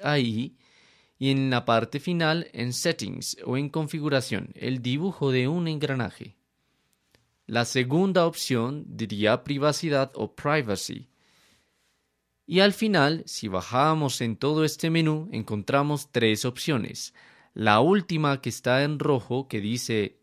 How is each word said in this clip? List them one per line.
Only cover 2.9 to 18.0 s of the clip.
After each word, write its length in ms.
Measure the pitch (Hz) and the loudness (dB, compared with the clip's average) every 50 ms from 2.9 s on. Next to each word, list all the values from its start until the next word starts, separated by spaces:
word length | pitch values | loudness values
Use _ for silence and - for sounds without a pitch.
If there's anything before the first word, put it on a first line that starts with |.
| 160 - 113 98 95 85 87 - - - - | -2 -2 -4 -8 -8 -8 -8 -10 -10 -8 -6
o 120 | - 123 131 | -4 -2 -2
en 120 | 143 143 | -2 -4
Configuración, 800 | 143 160 156 147 - 160 147 151 143 131 123 - - 92 87 - - | -4 -4 -4 -4 -4 -4 -2 0 0 0 0 -2 -4 -6 -6 -8 -12
el 260 | - - 120 131 127 | -8 -6 -4 -4 -4
dibujo 500 | 117 123 127 143 170 196 175 - 147 139 | -2 -2 -2 -2 -2 -4 -4 -2 0 0
de 160 | 127 127 123 131 | 2 2 2 0
un 200 | 160 180 175 165 | 0 -2 -2 -4
engranaje. 680 | 156 147 143 139 135 127 120 - - - - - - _ _ _ _ _ _ _ _ _ _ _ _ _ _ _ _ _ _ _ _ _ _ - | -4 -4 -4 -4 -2 -2 -4 -6 -8 -12 -18 -20 -20 _ _ _ _ _ _ _ _ _ _ _ _ _ _ _ _ _ _ _ _ _ _ -4
La 160 | 107 117 117 | -2 -2 0
segunda 600 | - - 131 127 123 139 165 190 196 185 185 170 | 0 0 0 0 2 2 2 2 2 4 4 2
opción 580 | 165 160 - - - 127 117 113 123 143 151 - - | 2 0 -2 -4 -2 0 0 0 -2 -4 -6 -10 -10
diría 560 | - 107 113 98 107 101 104 104 113 131 - | -8 -8 -6 -6 -2 0 2 4 2 2 0
Privacidad 680 | 139 143 139 139 151 143 - - 165 143 135 135 135 - | -2 -4 0 0 0 0 0 -2 0 0 0 0 -2 -4
o 200 | - 147 - _ | -6 -8 -8 _
Privacy. 720 | - - 151 147 156 131 110 101 92 - - - - - - _ _ _ _ _ _ _ _ _ _ _ _ _ _ _ _ _ _ _ _ _ _ _ _ _ _ _ - | -6 -4 -2 0 0 0 -2 -4 -4 -4 -8 -10 -12 -14 -18 _ _ _ _ _ _ _ _ _ _ _ _ _ _ _ _ _ _ _ _ _ _ _ _ _ _ _ -2
Y 120 | 170 180 | 2 4
al 140 | 190 208 196 | 4 4 4
final, 500 | - 220 220 202 165 139 143 160 165 - | 2 0 2 4 4 4 4 2 0 -6
si 220 | - - - - 107 | -10 -10 -8 -4 -2
bajamos 760 | 92 92 90 - 120 127 143 156 160 160 151 135 - - | -2 -2 -2 0 0 2 4 4 4 2 0 0 -2 -2
en 140 | 131 117 110 | -2 -2 -2
todo 300 | - - 143 151 156 156 | -2 -2 0 2 2 2
este 240 | 151 156 - - 165 | 0 0 -2 -2 0
menú, 400 | 160 165 160 156 156 156 156 190 | 2 2 2 2 2 0 -4 -6
encontramos 800 | - 113 104 - 107 104 98 - 123 139 143 147 147 139 - - | -8 -8 -6 -4 -4 -6 -2 2 2 2 2 2 0 -2 -4 -4
tres 320 | - 127 117 110 107 104 - | 0 2 4 4 4 2 0
opciones. 720 | 127 123 - - - 151 120 101 - - - - - - _ - - - _ _ _ - | -4 -4 -4 -2 -2 -2 -2 -2 -4 -8 -12 -14 -14 -16 _ -20 -20 -20 _ _ _ -8
La 260 | - 107 110 104 107 | 0 2 4 6 6
última 600 | 127 165 196 208 | 6 6 4 2